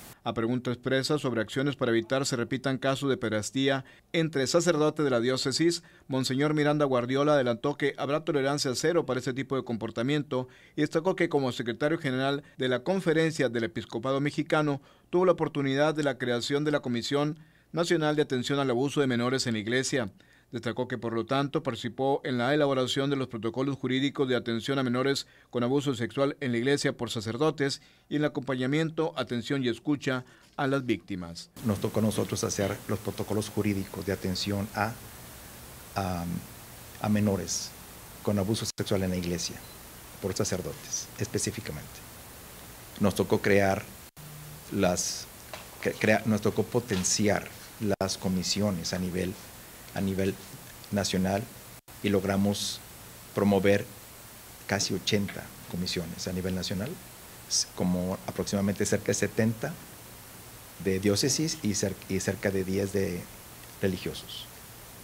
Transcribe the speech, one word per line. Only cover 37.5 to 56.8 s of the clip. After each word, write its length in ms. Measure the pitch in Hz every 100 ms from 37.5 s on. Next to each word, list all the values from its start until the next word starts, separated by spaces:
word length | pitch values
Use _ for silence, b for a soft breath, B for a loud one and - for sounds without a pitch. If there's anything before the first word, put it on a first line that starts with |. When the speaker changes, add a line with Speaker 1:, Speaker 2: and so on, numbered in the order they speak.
| - - - - - - -
Speaker 2:
con 120 | - 104
abuso 260 | 95 110 107 -
sexual 280 | 98 101
en 60 | 95
la 60 | 90
Iglesia 360 | 87 87 - - - - - - - -
por 140 | 98
sacerdotes 720 | 92 104 92 76 71 - - - -
específicamente. 680 | 101 104 - - - 76 - - - - - - - - - - - -
Nos 160 | 101
tocó 260 | 90 95 107
crear 440 | 107 98 98 98 - - - - - - - - -
las, 540 | 101 90 90 - - - - - - - -
cre-, 140 | - -
crea-, 260 | 110 107 117
nos 140 | 104
tocó 240 | 107 104
potenciar 840 | 101 123 117 95 90 - 104 90 - - - - 107 98
las 180 | 95 -
comisiones 760 | 95 92 87 98 104 90 82
a 60 | 90
nivel, 340 | 92 90 90 - - - - - -
a 60 | 101
nivel 340 | 98 95 98 95 - - - - -
nacional 500 | 101 92 95 92 101 117 - - - - -
y 80 | 104
logramos 680 | 98 98 98 101 101 - - - - - - -
promover 520 | - 101 98 98 101 - - - - - - - - -
casi 280 | 101 -
ochenta 500 | 95 - 104 98 - - - -
comisiones 580 | 87 90 90 82 87 92
a 40 |
nivel 220 | 90 92
nacional, 360 | 92 87 92